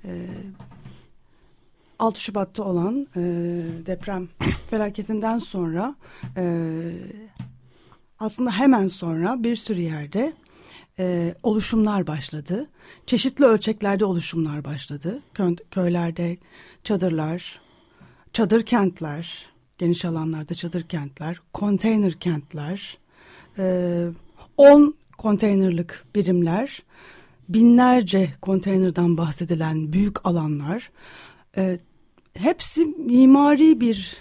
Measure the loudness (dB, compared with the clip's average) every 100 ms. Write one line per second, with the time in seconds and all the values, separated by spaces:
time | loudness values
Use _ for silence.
0 | -12 -12 -12 -14 -16 -20 -20 -20 -20 -20
1 | _ -20 _ _ _ _ _ _ _ _
2 | -4 -4 -8 -6 -6 -6 -4 -2 -2 -4
3 | -6 -6 -4 -4 -4 -6 -8 -10 -8 -8
4 | -8 -8 -10 -6 -4 -4 -6 -4 -4 -6
5 | -6 -4 -2 -2 -4 -4 -4 -4 -6 -8
6 | -20 -18 -12 -6 -4 -2 -4 -6 -8 -12
7 | -14 -18 -20 _ -20 -20 _ _ _ _
8 | _ _ -8 -4 -4 2 4 4 2 -4
9 | -6 -2 -2 -2 -2 -4 -4 -4 -4 -6
10 | -6 -4 -4 -6 _ _ -20 -20 _ -6
11 | -2 -2 -4 -4 -2 -2 0 0 2 0
12 | -2 -6 -8 -12 -8 -8 -8 _ -20 -20
13 | -4 0 0 4 4 4 0 -4 -2 -2
14 | 0 -2 -4 -4 -4 -6 -8 -12 -10 -10
15 | -8 -10 _ -2 -2 -2 -6 -4 -2 -2
16 | -4 -4 -6 -6 _ -20 -20 -18 -4 -2
17 | 0 -2 -4 -6 -10 -20 _ _ _ _
18 | -20 _ _ -2 2 2 2 0 0 -2
19 | -10 -10 -12 -16 -20 _ _ _ -2 -2
20 | -4 -4 -6 -8 -10 -10 -8 -8 -8 -10
21 | -10 -10 -10 -10 _ -6 -2 0 2 2
22 | 0 -2 -4 -4 -6 -12 -10 -10 -12 -20
23 | _ _ -20 -20 -20 -4 -2 0 -2 -2
24 | -4 -8 -20 -20 -12 8 10 10 8 2
25 | _ -6 -2 2 2 2 2 0 -6 -12
26 | -6 -2 0 2 2 0 -4 -10 _ -20
27 | -20 -20 -20 _ -2 6 8 8 8 4
28 | 4 2 0 -2 -2 -2 0 2 2 2
29 | 2 2 -2 -4 -4 -2 -2 -4 -2 0
30 | 0 -2 -2 -2 -2 -4 -4 -6 -8 _
31 | -20 -20 -20 -20 _ -4 -2 -4 _ _
32 | _ _ _ -2 -2 0 0 2 0 -2
33 | 2 6 8 8 6 6 6 6 2 -2
34 | -6 -14